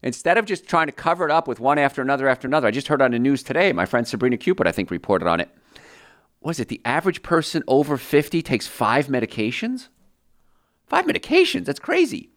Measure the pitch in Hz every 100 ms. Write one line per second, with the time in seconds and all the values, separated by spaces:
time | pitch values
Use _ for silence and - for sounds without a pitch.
0 | 120 120 - 190 220 185 - 170 156 -
1 | 165 175 165 156 156 117 123 147 143 139
2 | 131 139 135 127 135 151 120 113 139 147
3 | 131 120 127 139 - 139 190 85 90 123
4 | 117 117 123 120 - 180 87 - 92 87
5 | - 95 85 85 - _ _ - - -
6 | - _ _ _ 151 165 113 117 117 139
7 | 185 175 - 165 151 165 - 131 147 139
8 | - 147 147 165 160 120 - - 107 123
9 | 139 131 113 - 107 123 226 254 - _
10 | _ _ _ _ _ _ _ _ _ 277
11 | - - - 320 359 - - 143 - 349
12 | 311 101 -